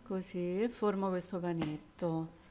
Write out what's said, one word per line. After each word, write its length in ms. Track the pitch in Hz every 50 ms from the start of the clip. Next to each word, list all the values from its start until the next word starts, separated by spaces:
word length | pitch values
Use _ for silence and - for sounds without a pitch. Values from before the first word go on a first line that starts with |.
| -
così 600 | - 196 190 185 - - 180 175 175 180 196 226
e 60 | 240
formo 400 | 233 - 214 208 196 196 196 190
questo 280 | 185 180 175 - - 180
panetto. 1000 | 175 175 170 165 156 151 151 151 - - - - 180 170 160 160 165 160 - - - -